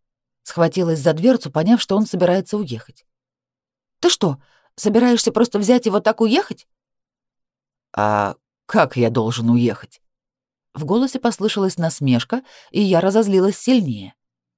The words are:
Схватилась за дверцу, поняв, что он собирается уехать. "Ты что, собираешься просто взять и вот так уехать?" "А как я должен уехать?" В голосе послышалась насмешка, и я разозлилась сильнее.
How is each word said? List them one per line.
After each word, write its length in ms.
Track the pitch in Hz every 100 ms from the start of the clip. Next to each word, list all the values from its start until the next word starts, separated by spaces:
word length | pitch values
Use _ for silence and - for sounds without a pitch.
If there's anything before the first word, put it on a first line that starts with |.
| _ _ _ _
Схватилась 560 | - - 165 185 170 160
за 140 | 135
дверцу, 360 | 156 220 254 147
поняв, 300 | 151 165 233
что 160 | - 196
он 100 | 220
собирается 500 | 180 175 185 180 208
уехать. 500 | 175 110 - _ _ _ _ _ _ _ _ _ _ _
"Ты 100 | 349
что, 280 | - 175 135 _ _ _ -
собираешься 560 | 220 220 247 233 -
просто 260 | 214 233 208
взять 280 | 202 247 240
и 40 |
вот 140 | 196
так 160 | 208 220
уехать?" 480 | 226 269 415 - _ _ _ _ _ _ _ _ _ _ _ _ _ -
"А 400 | 104 104 101 - _ _ -
как 300 | 214 147 127
я 140 | 113
должен 400 | 120 110 120 117
уехать?" 500 | 120 120 98 - - _ _ _ _ _ _ _
В 100 | -
голосе 340 | 151 214 262 -
послышалась 580 | 233 - 208 - 190 175
насмешка, 640 | 165 - 139 123 - 247 262 - _
и 100 | 190
я 200 | 202 202
разозлилась 580 | 190 208 214 190 190 202
сильнее. 560 | - 254 160 104 95 - _ _ _